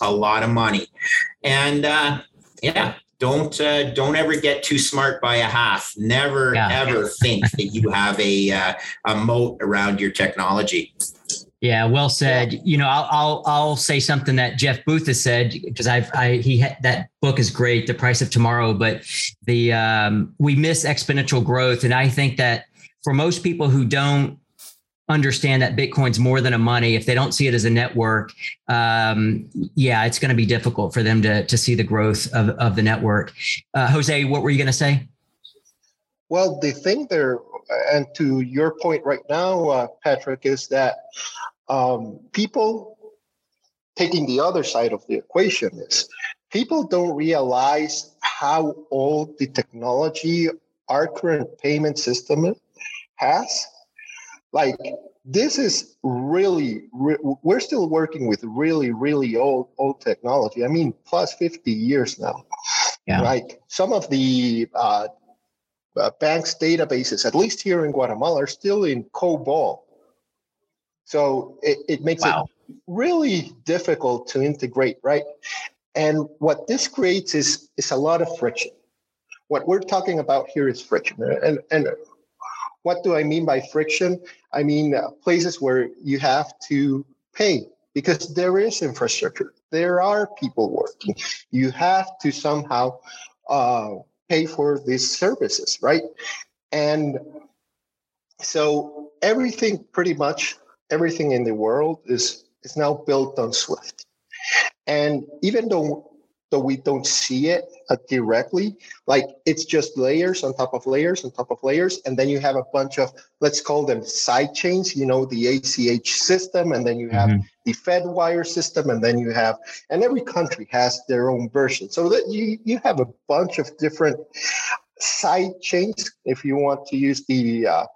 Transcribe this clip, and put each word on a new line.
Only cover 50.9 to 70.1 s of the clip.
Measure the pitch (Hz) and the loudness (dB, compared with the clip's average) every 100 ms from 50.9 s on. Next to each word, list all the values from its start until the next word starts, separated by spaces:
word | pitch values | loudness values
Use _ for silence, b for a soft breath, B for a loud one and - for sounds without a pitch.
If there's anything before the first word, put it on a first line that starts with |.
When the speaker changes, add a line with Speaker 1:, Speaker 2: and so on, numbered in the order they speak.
| 139 165 | 0 0
Speaker 3:
current | - 170 147 156 - | -2 -2 0 -2 -4
payment | 139 151 151 143 | -2 0 0 -2
system | 123 123 - 151 175 - _ - B B B - | -2 -4 0 0 0 -2 _ -20 B B B -4
has. | 143 175 247 - - _ _ - B B B B - | 0 0 -2 -6 -8 _ _ -20 B B B B -6
Like, | 143 139 104 - - - _ 131 | 0 0 -2 -10 -12 -16 _ -4
this | 185 294 277 | 0 0 0
is | 220 - - _ | 0 -2 -6 _
really, | 131 123 135 180 196 170 131 107 - | -4 -4 0 2 2 2 -2 -6 -10
re-, | 123 143 147 | -4 -2 0
we're | 147 135 160 233 | -2 -2 0 0
still | - 269 165 | 0 -2 2
working | 160 160 160 120 | 0 0 -2 -2
with | 104 | -2
really, | 113 120 160 160 127 | -4 -2 0 2 0
really | 113 143 147 123 113 | 0 0 0 0 2
old, | 139 131 123 - | 2 0 -4 -4
old | 135 135 | -4 -2
technology. | 117 - 120 135 110 120 123 | -4 -2 0 0 0 -2 0
I | |
mean, | 165 143 - - | 2 0 -4 -2
plus | 175 175 - | -2 -2 -2
fifty | 170 165 120 | -4 -4 -4
years | 110 117 139 117 - | -2 0 0 0 -4
now. | - - - - B B B B - | -8 -8 -12 -12 B B B B -4
Speaker 2:
Yeah. | 92 | 0
Speaker 3:
Like, | 120 127 - - - | 2 0 -4 -20 -12
some | - 190 | -2 0
of | 214 147 | 0 0
the, | 139 131 127 123 113 110 | 0 2 2 2 0 -2
uh, | - 113 104 107 - _ _ _ _ _ _ _ - | 0 2 2 -2 -12 _ _ _ _ _ _ _ -2
uh, | 110 - | -2 2
bank's | 151 165 160 - | 0 0 -2 -2
databases, | 160 170 151 127 127 135 117 | 0 2 2 0 -2 -2 0
at | 156 | 2
least | 220 - | 0 -2
here | 196 175 151 | -2 0 0
in | |
Guatemala, | 139 120 110 156 151 | 0 -2 0 0 0
are | 139 | -2
still | - 202 208 175 | -4 -2 0 0
in | 123 - | -2 -6
cobol. | - 175 156 107 156 107 - _ _ _ | -2 0 0 0 0 0 -4 _ _ _